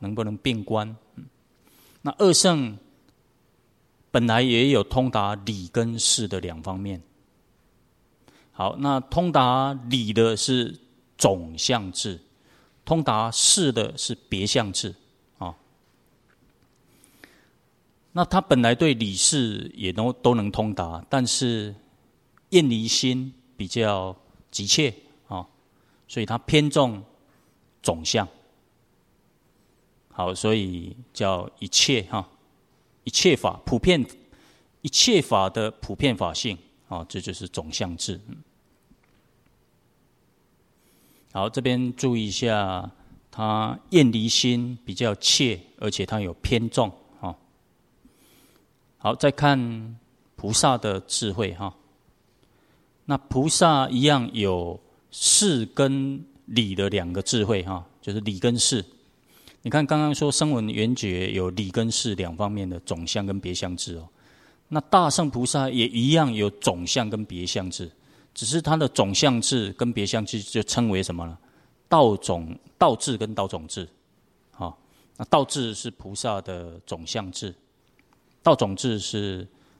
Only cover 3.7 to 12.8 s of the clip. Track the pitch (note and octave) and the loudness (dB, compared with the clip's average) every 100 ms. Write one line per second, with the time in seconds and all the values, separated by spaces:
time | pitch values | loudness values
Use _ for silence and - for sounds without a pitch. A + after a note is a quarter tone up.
3.7 | _ _ _ _ C3 B2+ A2+ B2+ A#2 C3+ | _ _ _ _ 0 2 4 4 4 4
4.7 | C3 G2+ C3 C3 A2+ G2+ G#2 G2 G2+ F2+ | 4 2 0 0 0 -2 -4 -6 -8 -4
5.7 | - A2+ A#2 - - G#2+ F#2 F2+ D#2+ F2 | -2 -2 0 0 0 -2 -4 -6 -10 -8
6.7 | F#2+ G2 F2+ E2 _ _ _ _ _ _ | -8 -8 -10 -14 _ _ _ _ _ _
7.7 | _ _ _ _ _ _ _ _ - F#2+ | _ _ _ _ _ _ _ _ -6 -4
8.7 | - C#3 C3+ B2+ - F3+ D3 B2+ B2+ C3+ | -2 0 -2 -2 0 2 4 4 4 0
9.7 | C#3 A#2+ B2+ A2 G#2+ A2+ G#2+ - B2+ A#2 | -4 -4 -2 0 4 4 2 0 0 -2
10.7 | - _ _ _ - - F#2+ E2 D#2+ - | -6 _ _ _ 0 2 2 -4 -6 -2
11.7 | B2 F#2+ F2+ A2 F2 _ _ _ _ _ | -2 -2 -8 -8 -8 _ _ _ _ _
12.7 | _ | _